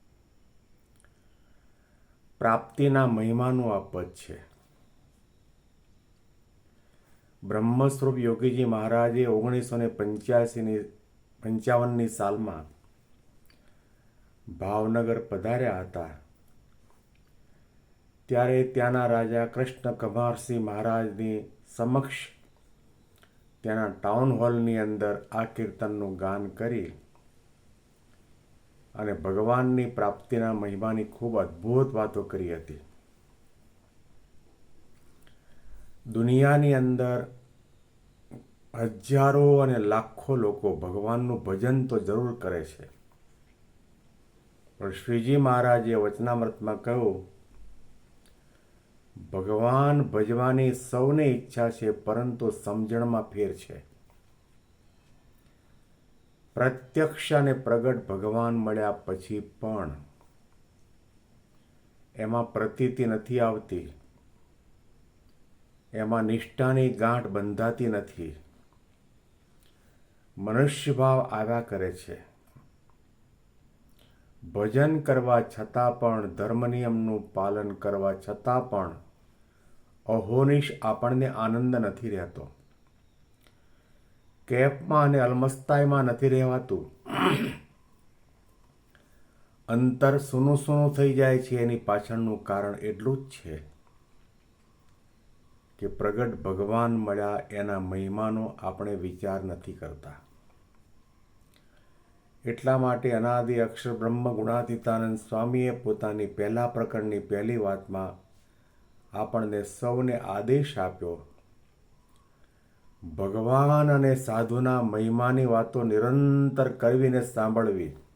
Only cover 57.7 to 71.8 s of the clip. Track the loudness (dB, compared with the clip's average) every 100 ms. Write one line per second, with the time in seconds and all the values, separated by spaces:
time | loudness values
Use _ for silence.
57.7 | 2 2 0 -4 -4 -2 0 0 0 0
58.7 | -2 -2 -4 -6 -8 -6 -8 -10 -10 -6
59.7 | -4 -6 -10 -16 _ -20 _ _ _ _
60.7 | _ _ _ _ _ _ _ _ _ _
61.7 | _ _ _ _ -10 -4 -2 -2 -2 -4
62.7 | 0 -2 0 0 -2 -2 0 0 0 -6
63.7 | -8 -8 -18 -20 _ _ _ _ _ _
64.7 | _ _ _ _ _ _ _ _ -20 _
65.7 | _ _ -6 -2 0 0 -2 -4 -2 2
66.7 | 4 2 2 0 0 -2 -4 -4 -2 -2
67.7 | 0 -2 -2 -6 -10 -12 -14 -20 _ _
68.7 | _ _ _ _ _ _ _ _ _ _
69.7 | _ _ _ _ _ _ -10 0 2 2
70.7 | 2 -2 2 4 4 2 -2 -2 -2 -2
71.7 | -4